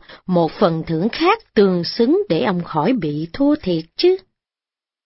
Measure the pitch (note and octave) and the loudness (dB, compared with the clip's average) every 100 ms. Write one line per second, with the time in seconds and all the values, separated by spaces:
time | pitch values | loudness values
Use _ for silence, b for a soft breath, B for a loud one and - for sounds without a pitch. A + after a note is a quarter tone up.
0 | B B - F3 E3 - F3+ D#3+ D#3 D#3+ | B B -2 0 0 2 0 0 -4 -4
1 | G3+ - E4 A4+ - - G3+ F3+ E3+ - | -4 0 0 0 0 2 2 2 -4 -2
2 | A#3+ F4+ G#4 A3 A3+ F3+ E3+ D#3+ D3+ C4 | 2 2 0 -2 0 -4 -4 -2 0 0
3 | D3+ D3 D#3+ - C#4+ D4 - E3 D#3+ - | -2 -6 -8 -2 0 0 -2 -4 -6 0
4 | F4 F#4+ - _ _ _ _ _ _ _ | 0 0 -4 _ _ _ _ _ _ _